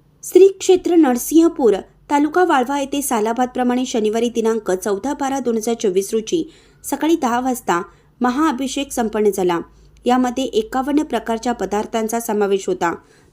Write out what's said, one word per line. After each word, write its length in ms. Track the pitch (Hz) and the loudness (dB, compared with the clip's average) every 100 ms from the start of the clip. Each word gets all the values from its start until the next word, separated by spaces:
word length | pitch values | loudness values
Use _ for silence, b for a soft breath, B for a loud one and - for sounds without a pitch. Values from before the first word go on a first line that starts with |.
| _ _ | _ _
श्री 240 | - 359 392 | 2 6 6
क्षेत्र 460 | 392 - 370 339 | 4 2 2 4
नरसिंहपूर, 800 | 339 285 240 - 302 330 330 240 190 - _ - | 4 4 2 2 4 4 4 2 2 -4 _ -2
तालुका 340 | 285 294 330 | 0 2 2
वाळवा 360 | 359 285 240 285 | 2 2 0 -2
येथे 220 | 269 285 | -4 -4
सालाबादप्रमाणे 840 | 277 233 214 233 247 254 247 247 254 | -2 -2 0 0 -2 -2 -2 -2 -2
शनिवारी 420 | 240 214 226 240 | -2 0 0 -2
दिनांक 420 | 226 220 226 214 | 0 0 0 -2
चौदा 420 | 185 214 202 269 | -2 -2 -2 -4
बारा 260 | 285 269 277 | -4 -4 -4
दोन 180 | 247 226 | -2 -2
हजार 180 | 226 | -2
चोवीस 360 | 233 208 180 190 | -2 0 0 0
रोजी 400 | 220 220 175 156 B B B | -2 -2 -4 -4 B B B
सकाळी 320 | - - 311 330 | -8 -2 0 0
दहा 180 | 254 240 | 0 -2
वाजता 420 | 262 240 - 175 b b b - | -2 -4 -2 -2 b b b -4
महाअभिषेक 720 | 247 247 320 240 269 277 277 | -2 2 0 0 -4 -6 -6
संपन्न 380 | - 226 214 208 196 | -4 -2 0 0 2
झाला. 240 | 180 170 - b b b | 0 -2 -6 b b b
यामध्ये 400 | 240 247 254 247 | 0 2 2 -2
एकावन्न 580 | 262 214 220 262 262 294 | -2 -2 -2 -4 -2 -2
प्रकारच्या 500 | 302 233 - 226 240 | 0 -4 -4 -4 -4
पदार्थांचा 680 | - 381 - 214 - 320 233 | -4 -4 -4 -4 -4 -4 -4
समावेश 460 | 233 214 202 196 190 | -2 -2 0 0 -2
होता. 280 | 180 170 - b b b | -2 -2 -4 b b b